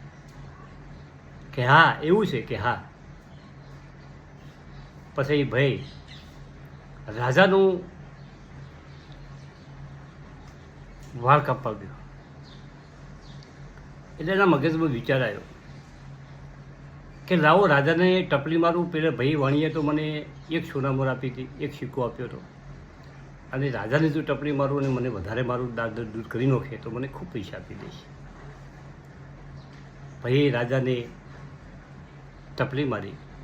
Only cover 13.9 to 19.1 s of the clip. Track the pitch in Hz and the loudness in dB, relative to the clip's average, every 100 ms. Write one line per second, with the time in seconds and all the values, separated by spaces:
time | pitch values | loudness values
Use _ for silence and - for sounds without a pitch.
13.9 | - - - 156 190 196 143 156 160 160 | -18 -18 -8 0 4 6 6 4 2 2
14.9 | 117 - 135 117 104 - - - - - | 0 2 2 2 -4 -12 -18 -18 -18 -18
15.9 | - - - - - - - - - - | -18 -18 -18 -18 -18 -18 -18 -18 -18 -18
16.9 | - - - - 175 151 180 190 139 139 | -18 -18 -18 0 4 8 8 8 6 6
17.9 | 165 185 185 143 139 147 165 170 175 170 | 6 6 4 4 0 2 4 4 4 0
18.9 | 160 160 | 2 2